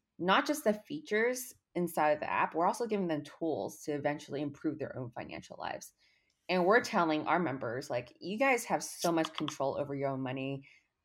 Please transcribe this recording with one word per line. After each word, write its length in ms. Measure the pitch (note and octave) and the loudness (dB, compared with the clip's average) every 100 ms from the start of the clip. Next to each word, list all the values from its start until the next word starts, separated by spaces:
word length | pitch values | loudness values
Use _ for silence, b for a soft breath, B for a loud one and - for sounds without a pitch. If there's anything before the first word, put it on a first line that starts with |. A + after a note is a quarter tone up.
| _ - | _ -2
not 280 | F3 A3 C#4+ | 4 4 4
just 180 | D4 | 2
the 100 | G#3+ | 2
features 800 | G#3+ - D3 - G#3+ A#3 B3+ - - _ F3 | 0 -2 -10 -2 2 2 0 -6 -14 _ -2
inside 360 | F3 E3+ D3+ | 0 4 4
of 80 | D3+ | 4
the 100 | - | 2
app, 240 | G2 F3 | 0 0
we're 140 | D#3 F3+ | 2 2
also 180 | A3 A#3 | 2 0
giving 220 | G#3 F3 | 0 0
them 160 | D3+ | 0
tools 580 | D3 - E3 A#2+ G2+ - | -4 -4 -2 -2 -4 -6
to 100 | - | -4
eventually 480 | D3 D3 D3+ - C#3+ | -2 0 -2 -4 -4
improve 360 | D3 C#3+ D#3+ D3 | -4 -4 -4 -4
their 200 | C3+ B2 | -6 -6
own 120 | B2 | -8
financial 480 | - D2 D2+ - - | -8 -10 -10 -12 -10
lives. 320 | E2+ - - _ _ _ _ _ - | -8 -8 -12 _ _ _ _ _ -2
And 160 | F3+ F3+ | 2 6
we're 160 | A#3 | 6
telling 440 | - G#3+ E3 D3+ D3+ | 4 2 2 2 2
our 120 | E3 | 2
members, 500 | D#3 C3+ A#2 B2 - | 2 -2 -4 -4 -4
like, 240 | B2 A#2+ - | -4 -6 -10
"You 180 | E3+ G#3+ | -6 0
guys 280 | C4+ A#3+ - | 2 2 0
have 180 | D#3+ | -2
so 260 | - - F3 | -2 -2 0
much 220 | E3 D#3 | 2 0
control 440 | - D3 - C#3 - | -2 -6 -2 -2 -2
over 160 | C#3 C#3 | -4 -2
your 140 | C#3 | -2
own 100 | C3+ | -2
money. 440 | C3 C3 C3+ C#3 b b b _ | -4 -4 -4 -6 b b b _